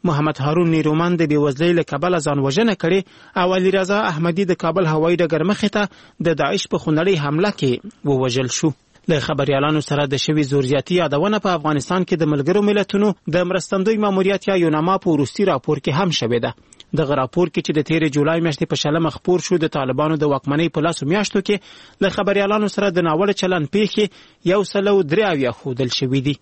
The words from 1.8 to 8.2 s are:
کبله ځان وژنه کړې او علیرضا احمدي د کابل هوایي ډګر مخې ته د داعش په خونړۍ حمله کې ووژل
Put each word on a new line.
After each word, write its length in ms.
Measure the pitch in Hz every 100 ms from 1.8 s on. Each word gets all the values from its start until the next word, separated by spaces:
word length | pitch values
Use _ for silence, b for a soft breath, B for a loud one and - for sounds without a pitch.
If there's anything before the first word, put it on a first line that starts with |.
کبله 360 | 156 139 175 180
ځان 200 | 151 143
وژنه 360 | 139 139 226 190
کړې 180 | 165 190 185 B B -
او 180 | 180
علیرضا 480 | 185 185 190 185 202 214
احمدي 340 | 151 165 170
د 160 | 190 180
کابل 220 | 170 165 165
هوایي 300 | 156 165 175
ډګر 260 | 170 156 165
مخې 180 | 208 208
ته 200 | 214 208 B B B
د 140 | 165
داعش 340 | 151 139 196 -
په 100 | 180
خونړۍ 380 | - 156 180 180
حمله 260 | 143 151 208
کې 300 | - 135 123 208 -
ووژل 480 | 143 135